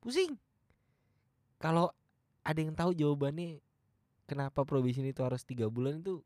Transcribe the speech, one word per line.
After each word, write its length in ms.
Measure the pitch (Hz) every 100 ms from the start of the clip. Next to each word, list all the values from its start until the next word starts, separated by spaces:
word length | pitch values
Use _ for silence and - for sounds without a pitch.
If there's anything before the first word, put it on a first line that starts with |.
Pusing. 360 | 233 269 359 277 _ _ _ _ _ _ _ _ _ _ _ _
Kalau 320 | 160 165 180 - _ _ _ _
ada 160 | - 156
yang 120 | 156
tahu 200 | 156 170
jawabannya 680 | 175 147 143 139 151 175 151 _ _ _ _ _ _ -
kenapa 400 | 143 139 - 143
probation 400 | 143 127 123 135
itu 160 | 131
harus 200 | 127 127 -
tiga 240 | 120 110
bulan 320 | 117 131 151
itu 200 | 180 180